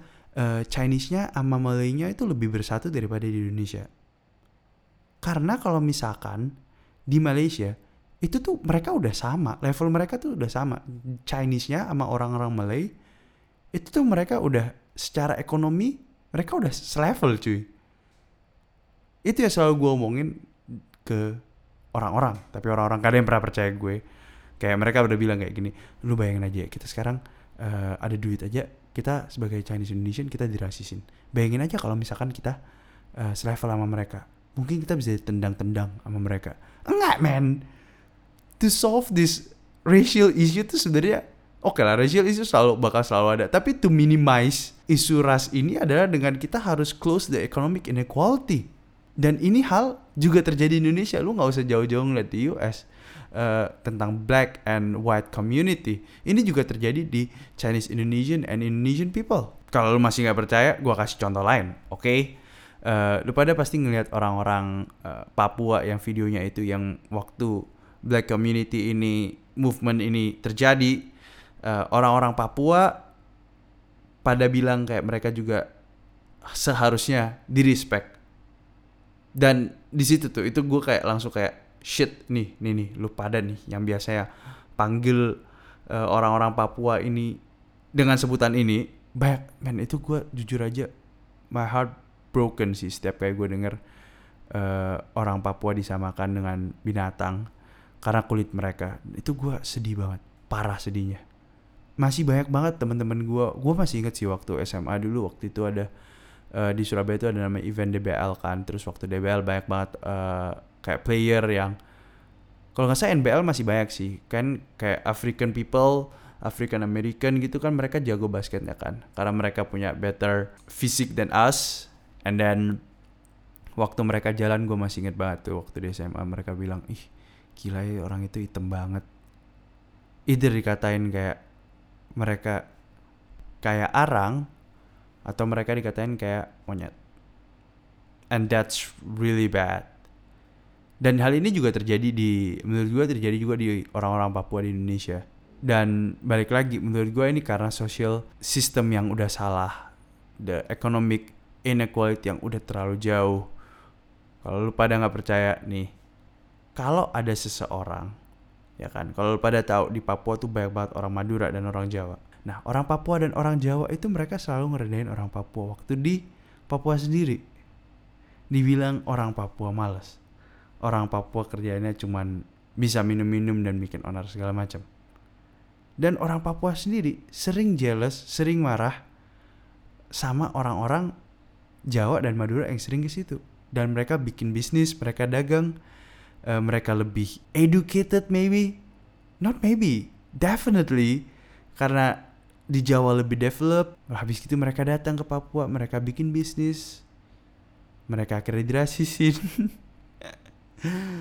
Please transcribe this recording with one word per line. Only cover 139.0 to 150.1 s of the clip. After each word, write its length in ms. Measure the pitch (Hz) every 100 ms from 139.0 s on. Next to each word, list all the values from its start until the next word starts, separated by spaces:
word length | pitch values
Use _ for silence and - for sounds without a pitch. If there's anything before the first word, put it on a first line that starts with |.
really 480 | - 107 113 113 107
bad. 400 | 98 92 92 - - - - - - _ _ - _ _ _
Dan 160 | 131 127
hal 160 | 127
ini 160 | 147 190
juga 240 | 196 123
terjadi 400 | 110 107 107 120
di, 480 | 113 107 101 98 87
menurut 280 | 104 113 110
gue 100 | 120 147 127
terjadi 180 | 107 110
juga 220 | 113 117
di 240 | 110 104 -
orang-orang 400 | 107 101 101 101
Papua 320 | 98 95 104
di 80 | 101
Indonesia. 560 | 98 98 101 - 90 - - - -
Dan 560 | 131 113 107 107 104 -
balik 320 | 127 113 107
lagi, 240 | 123 131 120
menurut 320 | 107 113 110
gue 160 | 113 135
ini 160 | 147
karena 320 | 143 104 107
social 480 | - 110 - 113 113 117 -
system 560 | - 143 123 - 117
yang 160 | 110 104
udah 160 | 107 104
salah. 640 | - 101 92 92 - - - -